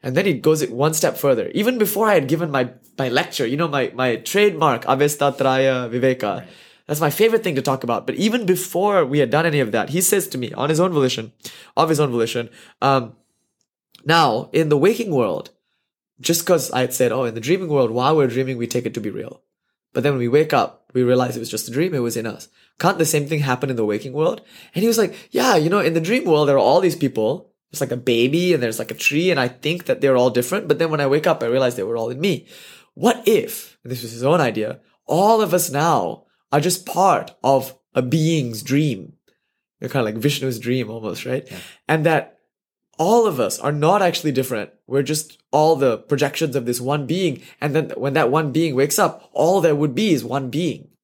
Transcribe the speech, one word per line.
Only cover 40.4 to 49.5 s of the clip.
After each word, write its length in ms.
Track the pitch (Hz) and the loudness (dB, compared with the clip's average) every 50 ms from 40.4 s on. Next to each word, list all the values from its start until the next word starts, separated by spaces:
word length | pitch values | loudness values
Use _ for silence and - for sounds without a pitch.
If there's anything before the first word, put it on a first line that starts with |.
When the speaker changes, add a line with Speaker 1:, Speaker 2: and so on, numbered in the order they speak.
| 135 131 123 110 | -4 -6 -6 -6
Speaker 1:
dream 300 | - 120 127 131 117 107 | -4 -2 -2 -2 -4 -6
almost, 360 | 113 117 110 104 - - - | -10 -10 -8 -8 -8 -8 -8
right? 220 | 123 127 131 - - | -6 -6 -6 -8 -12
Speaker 2:
Yeah. 80 | - - - - - _ _ | -18 -18 -18 -20 -20 _ _
Speaker 1:
And 180 | - 151 160 151 | -2 0 2 2
that 320 | 165 160 139 - - _ _ _ _ _ _ _ _ _ _ _ _ _ | 2 2 2 -2 -4 _ _ _ _ _ _ _ _ _ _ _ _ _
all 300 | - 156 185 226 240 226 | -2 2 4 4 4 4
of 120 | 214 160 127 | 2 2 0
us 200 | 113 - - - | -2 -2 -2 -4
are 120 | - 143 | -4 -4
not 300 | 147 147 147 160 190 208 | -2 0 2 2 4 4
actually 300 | 196 175 - - - 156 135 | 2 0 0 -2 -4 -2 -2
different. 380 | 131 127 - 123 107 101 - _ _ _ | -2 -2 -2 -4 -6 -8 -10 _ _ _
We're 160 | - 131 139 139 | -4 -2 -2 -2
just 340 | 143 156 156 - - - _ _ _ | 0 -4 -6 -6 -10 -18 _ _ _
all 240 | - 147 156 160 160 | 2 4 4 4 4
the 200 | 135 139 127 113 107 | 4 4 2 2 0
projections 540 | - - 147 131 147 139 143 - 165 151 - | -2 -4 0 0 0 -2 0 -2 -4 -2 -2
of 80 | 139 120 | -4 -4
this 160 | 120 120 120 | -2 -4 -4
one 240 | 123 131 147 151 139 | -2 -2 -2 -2 -2
being. 380 | 123 160 185 190 160 131 - - - - _ | -4 -2 0 0 -2 -2 -4 -12 -20 -12 _
And 120 | - 151 131 | -6 -2 0
then 160 | 156 143 - - | 0 -2 -2 -6
when 160 | - 127 139 131 | -6 -4 -2 0
that 160 | 160 143 117 | 2 2 2
one 200 | 131 156 160 143 | 2 0 0 0
being 240 | 127 160 165 160 131 | 0 0 0 0 2
wakes 240 | 127 139 151 - - | 0 0 0 2 0
up, 300 | 196 - - - - _ | 0 0 0 -6 -20 _
all 300 | _ - 143 165 | _ 2 2 4